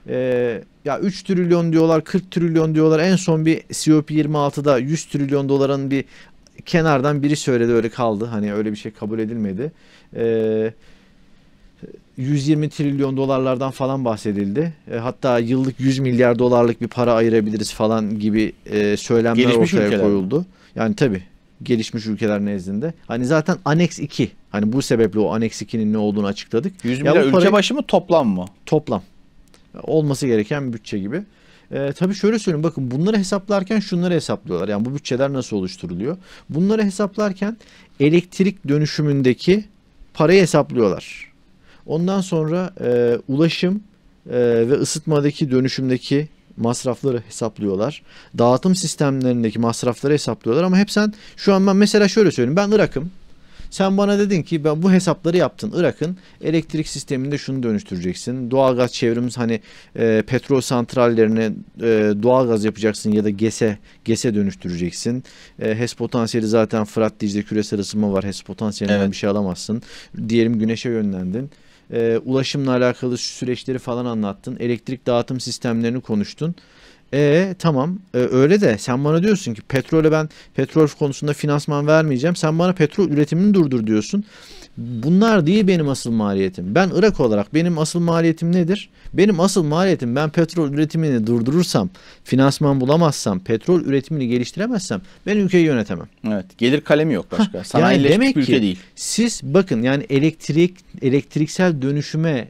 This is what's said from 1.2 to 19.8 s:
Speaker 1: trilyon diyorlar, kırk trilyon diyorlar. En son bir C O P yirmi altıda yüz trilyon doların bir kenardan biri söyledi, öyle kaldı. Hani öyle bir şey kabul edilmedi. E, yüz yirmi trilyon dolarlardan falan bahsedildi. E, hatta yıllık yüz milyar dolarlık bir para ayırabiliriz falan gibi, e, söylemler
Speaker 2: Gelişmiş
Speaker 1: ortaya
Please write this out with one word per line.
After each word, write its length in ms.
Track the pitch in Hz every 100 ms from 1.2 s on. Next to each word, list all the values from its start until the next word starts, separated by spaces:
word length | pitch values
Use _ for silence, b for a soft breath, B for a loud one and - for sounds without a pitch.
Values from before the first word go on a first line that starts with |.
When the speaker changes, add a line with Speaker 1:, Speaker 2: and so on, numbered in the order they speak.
Speaker 1:
trilyon 500 | - 180 175 175 170
diyorlar, 320 | 160 165 160
kırk 260 | 156 190 180
trilyon 440 | 180 170 160 160
diyorlar. 240 | 156 156 156
En 180 | 180 185
son 300 | 175 160 160
bir 160 | 160 -
C 220 | - -
O 80 | 156
P 120 | 151
yirmi 240 | 151 147 151
altıda 400 | 143 147 143 127
yüz 260 | 135 160
trilyon 440 | - 143 139 139 139
doların 420 | 139 139 139 139
bir 140 | 139 - B B - _ - -
kenardan 560 | 170 160 139 139 147
biri 140 | 143 147
söyledi, 360 | - 123 117
öyle 160 | 117 113
kaldı. 360 | - 120 101
Hani 300 | 117 110 104
öyle 180 | 104 110
bir 40 | 104
şey 160 | 113
kabul 260 | - 107 110
edilmedi. 540 | 110 117 101 95 147 - b b b 117
E, 580 | 113 113 110 110 110 - b b b b b b b b - _ - - _ -
yüz 320 | 131 147 139
yirmi 200 | 151 151
trilyon 480 | - 143 139 139 135
dolarlardan 540 | 135 131 131 127 135
falan 340 | - 131 135
bahsedildi. 680 | 123 110 110 101 101 110 165 160 -
E, 60 | 117
hatta 420 | 120 - 135 120
yıllık 420 | 117 131 131 123
yüz 180 | 131 131
milyar 400 | 131 120 123 120
dolarlık 420 | 123 123 120 117
bir 80 | 117
para 240 | - 120
ayırabiliriz 600 | 113 113 113 107 107 104
falan 460 | - 110 113 107 110
gibi, 340 | 107 107 107 - -
e, 300 | 104 104 104
söylemler 460 | - 117 117 117
Speaker 2:
Gelişmiş 320 | 123 117 113
Speaker 1:
ortaya 120 | 113